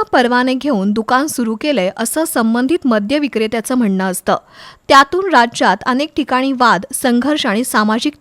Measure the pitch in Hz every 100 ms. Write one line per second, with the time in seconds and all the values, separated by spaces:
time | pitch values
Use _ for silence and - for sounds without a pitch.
0 | 453 311 240 247 254 262 277 220 196 214
1 | 220 254 294 - 226 220 302 262 185 -
2 | 233 - 320 262 226 233 254 339 269 220
3 | 208 285 285 220 220 233 214 254 226 190
4 | 190 180 - 190 - - - - - 277
5 | 277 359 381 285 240 - 247 190 - 254
6 | 302 - 262 254 269 262 240 180 - -
7 | 262 240 254 302 - 196 254 240 214 220
8 | 294 285